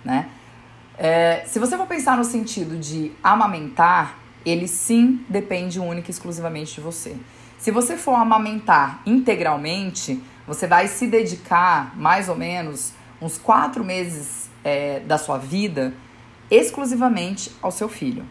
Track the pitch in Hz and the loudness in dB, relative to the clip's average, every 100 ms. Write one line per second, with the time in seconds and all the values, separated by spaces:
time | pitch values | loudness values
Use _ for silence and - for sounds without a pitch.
0 | - 131 - - - - - - - - | -2 -4 -4 -12 -20 -20 -20 -20 -20 -2
1 | 165 165 170 165 - 226 247 359 370 339 | 2 4 4 2 -2 -2 0 -2 -4 -2
2 | 254 254 233 233 214 - 165 165 151 160 | 0 2 2 -2 -4 -6 -6 -6 -6 -6
3 | 151 - 180 214 208 175 151 127 170 180 | -6 0 2 4 2 -2 -8 2 4 4
4 | 151 - - - - 175 170 - - 233 | 0 -8 -20 -10 -2 -2 -2 -4 2 4
5 | 240 254 - 196 196 180 180 175 175 170 | 6 4 -2 -4 -2 -6 -4 -4 -4 -6
6 | 170 175 175 170 165 160 151 - 151 170 | -8 -10 -10 -6 -6 -6 -10 -12 -10 -10
7 | - - - - - - - 214 240 339 | -10 -12 -16 -20 -20 -6 -2 0 0 -2
8 | - 247 226 220 214 214 - 151 135 - | 2 4 6 4 2 -4 4 4 4 -2
9 | - 254 254 - 165 147 147 185 190 - | 2 2 4 2 2 0 -2 -4 -6 -8
10 | - 131 - - - 151 175 175 196 - | -6 -8 -8 -20 -10 -6 4 4 4 -2
11 | 240 226 190 180 - 175 180 160 131 - | 2 2 0 -6 0 2 4 2 0 -2
12 | 156 190 185 160 170 180 160 143 - - | 2 2 2 -4 -4 -6 -6 -6 -8 -10
13 | - - 165 - - 214 - 254 196 185 | -20 -12 -10 -6 4 4 4 -2 -4 -4
14 | 175 156 143 - - - 147 143 143 139 | -4 -6 -8 -8 -10 -8 -2 -2 -2 -6
15 | - 151 - 139 135 180 208 151 131 131 | -2 -2 0 -6 -2 -2 -2 -2 -4 -6
16 | - - - - - 220 - - 269 247 | -20 -20 -20 -20 4 6 6 -2 -2 2
17 | 254 208 175 196 - - 190 180 214 - | 2 2 -2 -6 -10 -6 -6 -4 -6 -4
18 | 135 117 - | -6 -6 -10